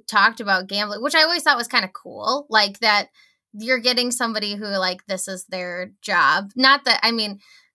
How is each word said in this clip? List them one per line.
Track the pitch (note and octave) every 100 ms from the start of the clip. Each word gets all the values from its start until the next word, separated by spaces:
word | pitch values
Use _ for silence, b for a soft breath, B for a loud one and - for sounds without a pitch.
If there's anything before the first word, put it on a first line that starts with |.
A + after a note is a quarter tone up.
| -
talked | G#3+ G#3 A3
about | G3+ F#3+ F#3+
gambling, | G3+ G#3 G#3
which | C#4
I | D#4+
always | D#4+ F4
thought | D#4 B3+
was | A#3+
kinda | B3 F#3+
cool, | - - G#3 G#3 C#4 D4
like, | A3 G3+ G3+
that | A3+ G#3 - b b b _
you're | G#3 A3+ B3+
getting | A#3+ B3 B3
somebody | A#3+ A#3 G#3+ G#3
who, | G3+ G#3+
like, | G3 F#3 F#3 -
this | F#3+ -
is | F#3 -
their | F#3 F3+ F3 F3+ _
job. | - F3 C#3+ D#3+ G3+ A#3+
Not | C4+ C#4
that, | B3+ A3
I | A3+
mean, | A3+ G#3 G3+ b b b